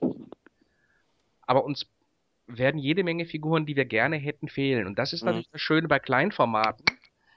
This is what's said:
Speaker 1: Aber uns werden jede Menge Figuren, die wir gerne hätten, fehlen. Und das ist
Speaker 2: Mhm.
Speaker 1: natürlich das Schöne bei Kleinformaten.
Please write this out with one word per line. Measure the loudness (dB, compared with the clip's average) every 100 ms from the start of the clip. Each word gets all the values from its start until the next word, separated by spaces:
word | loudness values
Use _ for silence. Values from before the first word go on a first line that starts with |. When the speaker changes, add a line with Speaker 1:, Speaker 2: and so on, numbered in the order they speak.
| 2 -4 -12 -20 _ _ _ _ _ _ _ _ _ _ 0
Speaker 1:
Aber | 2
uns | 0 -4 -10 _ _ _ _ _ -14
werden | -2 0 0
jede | 0 0 0
Menge | -2 -6
Figuren, | -6 0 0 0
die | -2
wir | 0
gerne | 2 2 0
hätten, | -4 -8 -8
fehlen. | -2 0 0 0
Und | -2
das | -4
ist | -2
Speaker 2:
Mhm. | -2
Speaker 1:
natürlich | -2 -6
das | -8
Schöne | 0 0 4
bei | 2
Kleinformaten. | 2 2 2 2 2 2 0 0 -2 -2 _ _ _